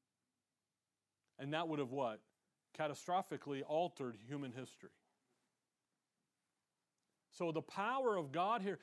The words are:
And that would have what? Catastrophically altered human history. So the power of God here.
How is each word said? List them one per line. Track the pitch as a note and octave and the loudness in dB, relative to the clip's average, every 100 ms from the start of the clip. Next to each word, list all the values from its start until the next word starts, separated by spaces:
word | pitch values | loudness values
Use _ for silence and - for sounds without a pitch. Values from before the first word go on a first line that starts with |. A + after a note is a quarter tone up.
| _ _ _ _ _ _ _ _ _ _ _ _ _ - | _ _ _ _ _ _ _ _ _ _ _ _ _ -10
And | C#3 | -2
that | D#3 E3+ | 0 0
would | D3+ | 0
have | C3 | 0
what? | C3+ B2 G#2+ - _ _ _ _ - | 0 0 -2 -12 _ _ _ _ -4
Catastrophically | D#3 C3+ - F3+ - D3 - C#3 C3 | -2 -2 0 0 2 -6 -4 -4 0
altered | D3+ F3 - B2+ A2 A2+ | 2 2 -2 -6 -6 -8
human | C#3+ C#3 | -6 -6
history. | A#2+ B2 - - _ _ _ _ _ _ _ _ _ _ _ _ _ _ _ _ _ _ _ _ _ _ _ _ | -8 -12 -14 -20 _ _ _ _ _ _ _ _ _ _ _ _ _ _ _ _ _ _ _ _ _ _ _ _
So | - F3 | -2 0
the | D#3 | 0
power | D3+ - G#3 C4 B3+ G3+ | -2 0 2 4 4 4
of | D3 | 2
God | D3 F#3+ A#3 | 2 4 4
here. | G3 F3+ | 2 -4